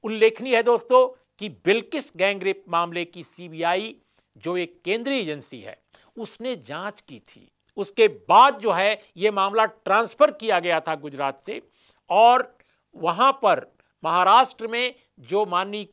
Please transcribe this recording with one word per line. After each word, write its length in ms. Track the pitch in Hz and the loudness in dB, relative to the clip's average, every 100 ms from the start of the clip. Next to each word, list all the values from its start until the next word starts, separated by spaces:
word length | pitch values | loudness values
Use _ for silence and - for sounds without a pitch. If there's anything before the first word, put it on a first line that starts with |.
उल्लेखनीय 520 | 220 220 220 226 254 233 | -6 2 2 2 0 2
है 60 | |
दोस्तों 440 | 233 233 233 254 262 - _ _ | 2 0 4 4 4 -4 _ _
कि 80 | 208 123 | -14 -6
बिल्किस 480 | 170 220 - 311 - 170 | 0 0 -2 -10 -10 -4
गैंगरेप 480 | 190 202 190 190 - | -2 -2 -6 -6 -4
मामले 360 | 170 170 170 | -4 -4 -6
की 180 | 170 175 | -10 -14
सीबीआई, 680 | 160 - 175 160 165 185 220 - _ _ _ _ | -20 -20 -18 -6 -4 -2 -6 -16 _ _ _ _
जो 200 | 160 180 | -8 -6
एक 240 | 175 _ | -6 _
केंद्रीय 360 | 170 220 240 269 | -6 -6 -4 -4
एजेंसी 400 | 170 147 - 127 | -6 -10 -14 -20
है, 160 | 101 - _ _ _ - | -20 -20 _ _ _ -16
उसने 380 | 220 - 240 226 | -16 -12 -12 -12
जांच 420 | 113 151 196 202 | -12 -14 -14 -16
की 180 | _ 131 | _ -20
थी। 300 | _ _ _ _ _ - | _ _ _ _ _ -12
उसके 320 | 196 - 214 - - | -8 2 2 2 4
बाद 300 | 190 269 220 | 6 6 2
जो 140 | 214 | -2
है, 280 | 175 202 214 _ 170 | 0 0 -2 _ -4
ये 140 | 208 | -2
मामला 340 | 202 196 214 | 0 -2 0
ट्रांसफर 680 | 220 - - 202 226 - 294 | -2 -4 -2 -2 -2 2 2
किया 280 | - 226 180 | 2 -2 -2
गया 200 | 175 160 | 0 -4
था 140 | 160 151 | -4 -10
गुजरात 460 | 147 139 139 135 - | -10 -6 -6 -6 -14
से 160 | - _ _ _ _ _ | -16 _ _ _ _ _
और 460 | 185 233 254 247 _ _ _ _ - | 4 6 4 -2 _ _ _ _ -6
वहां 360 | 165 175 262 | -4 2 0
पर 320 | 269 208 147 - _ _ _ | 2 0 0 -2 _ _ _
महाराष्ट्र 640 | 160 175 185 226 247 - 226 | -2 0 4 4 4 -4 -10
में 280 | 233 247 247 _ _ | -6 -6 -8 _ _
जो 240 | 123 196 208 | -4 -4 -2
माननीय 400 | 175 196 208 202 | -2 -4 -10 -14